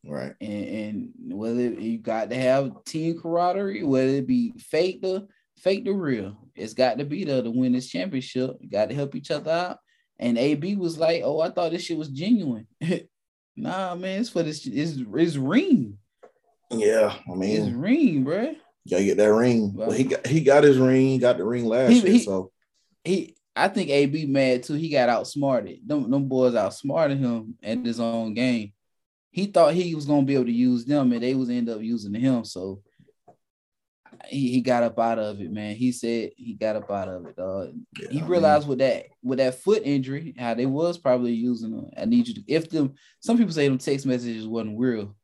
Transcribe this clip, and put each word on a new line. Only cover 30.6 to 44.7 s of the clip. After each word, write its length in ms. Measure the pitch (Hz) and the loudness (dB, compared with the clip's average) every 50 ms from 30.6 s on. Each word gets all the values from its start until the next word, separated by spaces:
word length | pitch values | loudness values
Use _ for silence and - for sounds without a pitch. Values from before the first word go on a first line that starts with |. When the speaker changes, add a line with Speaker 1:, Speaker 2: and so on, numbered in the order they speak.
| 123 123 123 120 117 | 2 2 2 0 0
Speaker 2:
them, 260 | 127 147 147 135 123 | 0 0 2 2 2
and 100 | 120 117 | 2 2
they 140 | 120 127 135 | 0 -2 0
was 140 | 131 131 120 | -2 -2 -2
end 180 | 123 123 117 117 | -2 -2 -2 -4
up 120 | 113 107 | -4 -6
using 320 | 110 113 120 113 104 101 101 | -6 -6 -6 -6 -6 -6 -4
him. 320 | 113 127 135 131 117 110 | 0 0 2 0 0 -2
So 360 | - - 92 92 98 95 98 _ _ _ _ _ _ _ _ _ - _ _ _ _ _ _ _ _ _ _ _ _ _ _ _ - - _ - | -6 -10 -8 -8 -8 -10 -12 _ _ _ _ _ _ _ _ _ -20 _ _ _ _ _ _ _ _ _ _ _ _ _ _ _ -20 -20 _ -16
he, 260 | - - 139 135 120 | -8 -4 -2 -2 0
he 100 | 127 131 | 0 0
got 220 | 117 127 123 120 120 | 2 2 2 2 2
up 160 | 113 107 120 | 0 0 0
out 180 | 113 117 113 | 0 0 0
of 220 | 113 107 107 101 101 | -2 -4 -6 -6 -10
it, 100 | 98 80 | -10 -10
man. 240 | 104 107 107 104 107 | -8 -8 -6 -8 -6
He 160 | 113 127 127 120 | -2 -2 -2 -2
said 380 | - - 117 117 117 107 - - | -2 -4 -4 -2 -4 -4 -8 -10
he 180 | _ 120 117 104 | _ -14 -14 -8
got 220 | 101 107 110 107 | -4 -4 -2 -2
up 160 | 107 101 - | -4 -6 -6
out 160 | 101 101 92 | -6 -6 -6
of 180 | 92 92 90 85 | -6 -10 -12 -14
it, 100 | 82 - | -14 -12
dog. 340 | - 92 95 95 98 90 78 73 80 - _ - - | -10 -8 -6 -6 -6 -8 -10 -12 -16 -18 _ -16 -16
Speaker 1:
Yeah, 80 | - - | -10 -6
Speaker 2:
He 60 | 131 151 | -6 -6
Speaker 1:
I 20 | |
mean 80 | 160 160 | -2 0
Speaker 2:
realized 380 | 180 175 160 151 151 151 147 | 2 4 4 6 4 4 2
with 120 | 143 135 123 | 0 0 2
that, 260 | 135 131 107 - - - _ _ - | 2 2 2 -2 -6 -14 _ _ -4
with 140 | 123 131 127 | -4 0 0
that 160 | - 127 127 | 0 0 0
foot 280 | - - 190 214 - - | -2 0 2 2 2 2
injury, 500 | 139 143 135 131 131 139 147 165 170 - | 0 0 0 -2 -4 -8 -10 -10 -12 -12
how 160 | 123 123 117 113 | -6 -4 -4 -2
they 100 | 117 127 | 0 0
was 320 | 135 135 147 165 175 170 | 0 0 0 0 -2 -2
probably 340 | 175 _ 135 127 123 123 120 117 | -2 _ 2 2 2 2 0 -2
using 380 | 113 120 123 123 113 117 110 | 0 0 -2 -2 -4 -6 -8
him. 180 | 110 110 - - - | -8 -10 -12 -12 -10
I 60 | - - | -6 0
need 220 | 110 120 120 117 | 4 4 4 4
you 60 | 120 107 | 2 -4
to, 80 | 104 - | -10 -4
if 220 | - 139 165 160 - | 0 0 0 0 -2
them, 260 | 165 160 143 135 - _ _ _ _ _ | -2 -2 -2 -2 -4 _ _ _ _ _
some 160 | - - 233 | -2 0 2
people 160 | 233 226 180 160 | 2 2 2 2
say 140 | 156 143 | 2 2
them 100 | 139 131 | 2 2
text 280 | 127 - 160 139 135 139 | 0 0 -2 -2 0 0
messages 400 | 139 127 123 123 120 113 110 110 | -2 -2 -2 -2 -6 -6 -6 -6
wasn't 320 | 110 113 113 110 107 | -6 -6 -4 -6 -6